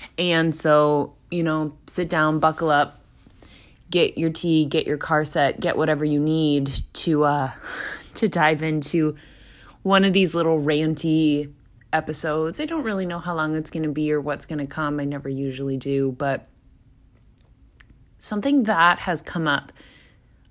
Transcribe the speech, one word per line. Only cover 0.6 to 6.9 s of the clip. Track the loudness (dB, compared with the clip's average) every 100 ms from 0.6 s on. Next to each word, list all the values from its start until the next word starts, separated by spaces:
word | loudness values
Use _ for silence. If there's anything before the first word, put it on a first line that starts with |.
| 4 6 6 2 0 -6 -8
you | -2
know, | 0 0 -4 -8 -6
sit | -4 -2
down, | 0 2 4
buckle | 2 2 2
up, | 2 2 -4 _ -20 -20 -20 -20 -20 -20 -20 -4
get | 0 0 0
your | -4
tea, | -2 0 2 2
get | 0 -2
your | -4
car | -2 0
set, | 0 0 0 0
get | -2 0
whatever | 0 0
you | 0 2
need | 2 2 2 2 0 -4 -8